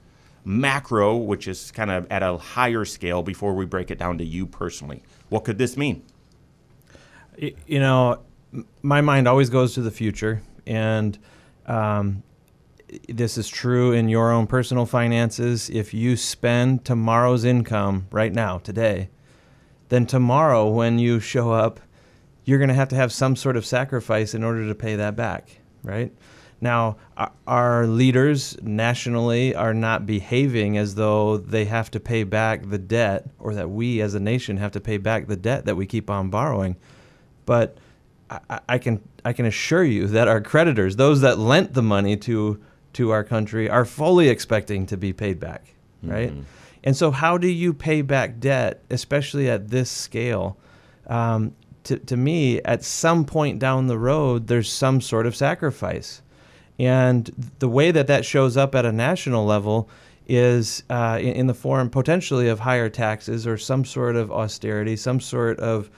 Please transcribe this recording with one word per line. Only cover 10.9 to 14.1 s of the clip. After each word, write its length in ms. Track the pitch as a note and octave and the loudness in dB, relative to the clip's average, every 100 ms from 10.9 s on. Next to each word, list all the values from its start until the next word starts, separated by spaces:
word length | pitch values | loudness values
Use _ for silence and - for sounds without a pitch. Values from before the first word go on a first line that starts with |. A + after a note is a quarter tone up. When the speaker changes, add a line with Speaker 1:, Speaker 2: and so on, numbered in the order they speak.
| A2 G#2+ G2+ - - _ _ - | 0 0 -4 -14 -20 _ _ -6
Speaker 2:
um, 580 | A#2 G#2+ G#2 G2+ G2 - _ _ _ _ _ - - - | -2 0 0 -2 -4 -10 _ _ _ _ _ -20 -20 -12
this 280 | A#2 A#2 - | -4 -4 -4
is 120 | G#2+ | -8
true 420 | - B2 B2 B2 | -6 0 2 4
in 160 | A#2 | 4
your 240 | A2+ | 2